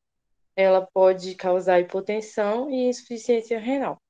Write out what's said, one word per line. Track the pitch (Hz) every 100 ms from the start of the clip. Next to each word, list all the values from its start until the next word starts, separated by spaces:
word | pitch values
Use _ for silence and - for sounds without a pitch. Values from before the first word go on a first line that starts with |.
| _ _ _ _ _ -
Ela | 190 190
pode | 185 190 185 185 185
causar | 185 185 180 180 180
hipotensão | 180 196 196 214 214 - 202 226 285
e | 262 247
insuficiência | 247 - 233 233 233 233 226
renal. | 220 277 214 -